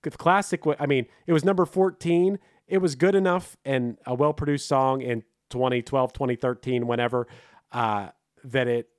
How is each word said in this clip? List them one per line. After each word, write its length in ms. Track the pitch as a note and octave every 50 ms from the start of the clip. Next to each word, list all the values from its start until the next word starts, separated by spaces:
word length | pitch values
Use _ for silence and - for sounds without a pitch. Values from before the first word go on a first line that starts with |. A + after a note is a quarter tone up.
| -
if 120 | D3+ -
Classic, 480 | - - E3+ F#3 G3 G3 - - E3+ -
wa-, 100 | D#3 D3 -
I 80 | D3
mean, 180 | C#3+ C#3 C3 A#2 - _ _ _
it 60 | - E3+
was 120 | D#3 D3+
number 200 | F#3+ G3 F3+ F3+
fourteen. 760 | E3+ - F#3+ F#3+ F#3+ - _ - E3+ E3+ E3+ F3+ F#3+ G3+ G3 _ _ _ _ _
It 120 | _ F#3+ F#3+
was 160 | F3+ F3 C#3
good 200 | B2+ D#3+ F#3+ G3
enough 400 | G3 F#3+ F3+ F3 F#3 F3+ - - _ _
and 320 | C3+ C3+ C3 A#2+ A#2+ A2 _ _
a 100 | B2 B2
well-produced 520 | B2 C#3+ D3+ D3+ D3+ D#3 D3 C#3+ C#3 -
song 340 | - D3 C3+ C3 C3 C3 C3+
in 220 | B2+ B2 A#2+ A2+ - _ _ _ _ _
twenty 320 | - B2 B2+ B2+ B2+ B2 A#2
twelve, 280 | - - C3+ B2+ B2
twenty 240 | - - C#3 B2 B2
thirteen, 520 | A#2+ - B2+ B2 - - C3 B2+ A#2+ A#2+
whenever, 400 | A#2+ A#2+ A#2 A#2+ A#2+ A#2+ B2 A#2+ - - - - _ _ _ _ _
uh, 380 | - B2 A#2 A2 G#2+ G2+ G2+ E2+ - _ _ _ _ _ -
that 240 | C3 A#2+ C3+ B2
it 220 | B2 A#2+ A#2+ A#2 _ _